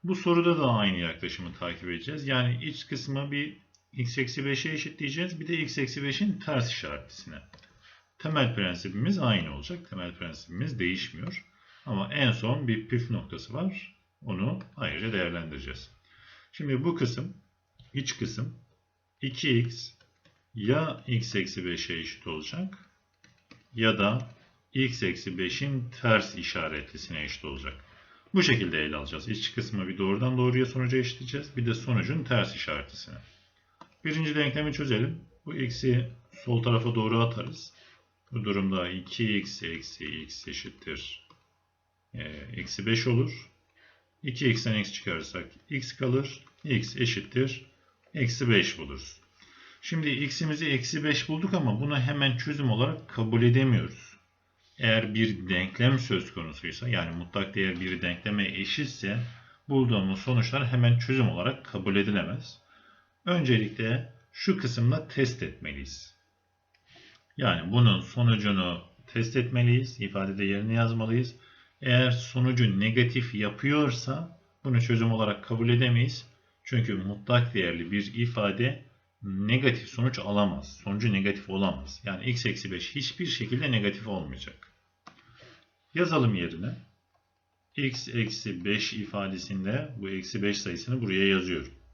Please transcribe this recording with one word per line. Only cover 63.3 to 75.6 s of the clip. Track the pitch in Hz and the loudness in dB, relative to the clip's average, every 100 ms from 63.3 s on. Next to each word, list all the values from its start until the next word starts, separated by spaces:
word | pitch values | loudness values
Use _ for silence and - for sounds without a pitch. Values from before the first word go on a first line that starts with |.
| 175 131 113 101 - 110 120 - - _ | 2 4 4 4 -2 -2 -2 -4 -16 _
şu | - - 190 | -2 0 2
kısımda | 127 123 120 156 - | 0 2 4 2 -2
test | - 123 - | 0 0 0
etmeliyiz. | 82 - 78 69 67 - - _ _ _ _ _ _ _ _ - - - _ - | -8 -8 -10 -10 -12 -14 -18 _ _ _ _ _ _ _ _ -20 -20 -20 _ 0
Yani | 123 85 85 | 2 2 2
bunun | 120 120 95 | 6 8 6
sonucunu | - 123 120 107 104 98 90 87 - _ - | 0 2 4 6 4 2 0 -4 -10 _ -6
test | 117 113 131 | -2 0 0
etmeliyiz. | 120 127 120 123 123 - | 2 4 6 6 2 -6
İfadede | 98 101 98 98 | -4 -2 -2 0
yerine | 98 101 107 | 0 0 0
yazmalıyız. | 113 117 113 110 117 123 - - - _ _ | 2 2 0 2 2 0 -6 -20 -20 _ _
Eğer | 131 123 127 | 4 4 6
sonucu | 120 - 127 127 123 110 95 | 2 -2 2 2 4 4 4
negatif | 110 120 120 127 117 | 2 4 4 2 -2
yapıyorsa | 104 104 98 139 151 143 120 127 143 170 - _ _ | -2 -4 -2 2 4 2 0 -4 -6 -6 -12 _ _
bunu | 139 120 | 2 2
çözüm | 120 113 113 | 4 4 4
olarak | 110 107 101 | 2 2 0
kabul | - 113 | -4 0